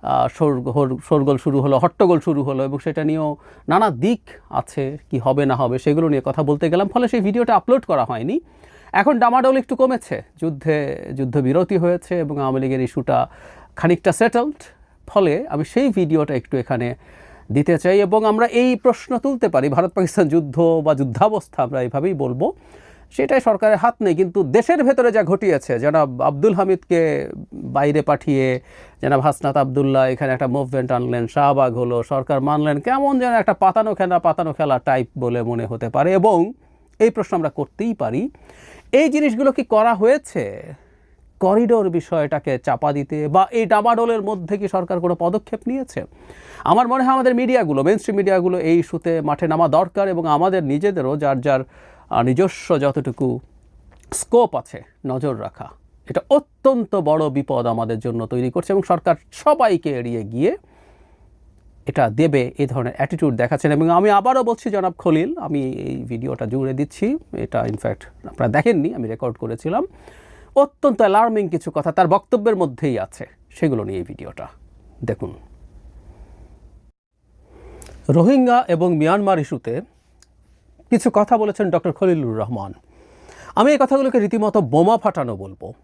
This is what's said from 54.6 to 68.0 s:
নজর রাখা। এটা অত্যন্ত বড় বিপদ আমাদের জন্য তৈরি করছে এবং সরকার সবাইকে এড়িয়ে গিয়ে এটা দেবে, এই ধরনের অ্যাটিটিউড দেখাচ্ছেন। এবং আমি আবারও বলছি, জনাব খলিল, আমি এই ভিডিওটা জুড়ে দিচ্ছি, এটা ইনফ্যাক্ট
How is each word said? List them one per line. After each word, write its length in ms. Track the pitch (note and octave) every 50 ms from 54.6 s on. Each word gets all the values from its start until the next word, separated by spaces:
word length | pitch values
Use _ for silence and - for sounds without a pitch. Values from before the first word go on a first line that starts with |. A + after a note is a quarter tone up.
| - - - A2+ - _ _ _ _
নজর 340 | C#3 B2+ C3 B2 D3 C3 G#2+
রাখা। 300 | G#2+ - _ - - - - _ _ _ _ _ _ -
এটা 100 | - - - _
অত্যন্ত 680 | C#4 D4 D4 _ _ _ _ C4+ C4+ A#3+ A3+ - -
বড় 340 | G3 E3+ D3 D3+ D#3+ D#3 D3+
বিপদ 360 | C3 C#3 C#3 - C#3+ B2 A#2+
আমাদের 320 | A#2+ A2+ A2+ A2+ A2 A#2 A2
জন্য 280 | A2 B2+ A#2 A2+ A2+
তৈরি 240 | A2 - B2 B2 B2+
করছে 220 | A#2+ - - - G3
এবং 100 | G3+ F#3+
সরকার 340 | - F#3 E3+ - - E3+ - _ _ -
সবাইকে 580 | - - - A#3 - B3 A3 G3 E3 - D#3+
এড়িয়ে 340 | C#3+ B2 A#2+ A#2+ A#2 A#2 A2
গিয়ে 320 | G2+ A2 A#2+ C#3+ G3 E4 G#4 _ _ _ _ _ _ _ _ _ _ _ _ _ _ _ _ _ _ _ _ _ - _ _ _
এটা 240 | - - - C3+ A2+
দেবে, 420 | G#2+ A2+ D#3 E3 C#3+ C#3 B2 B2 - -
এই 80 | C#3+
ধরনের 260 | C3 B2 C#3 A#2+ A#2+ -
অ্যাটিটিউড 400 | - C#3 C#3+ - D#3+ - D3+ B2
দেখাচ্ছেন। 360 | A2 A#2 B2 - C#3 - D#3 D3
এবং 180 | C#3+ D#3+ E3
আমি 200 | E3+ F3 F#3+ G#3+
আবারও 320 | G3+ G3+ G3 B3 C4 C4+ B3+
বলছি, 280 | A3+ A#3 A3 - A#3+
জনাব 220 | G3+ G3+ F#3 F#3 F3 _
খলিল, 400 | - F3+ D#3+ D#3 E3 A3+ D#4+ F4+
আমি 320 | A#3 D3+ D#3+ C#3+ C3+ B2+
এই 260 | - - - - C3
ভিডিওটা 500 | C3+ B2 A#2 A#2+ A2+ A#2+ C3+ B2+ B2 B2
জুড়ে 260 | A2 A2 C3+ C3+ C3+ C3
দিচ্ছি, 460 | C3 D3 D3 - - - G#3+ C#4 E4 - _ -
এটা 300 | - A2+ - - A2 A2+
ইনফ্যাক্ট 400 | A2+ G#2+ G#2+ - A2+ G#2+ -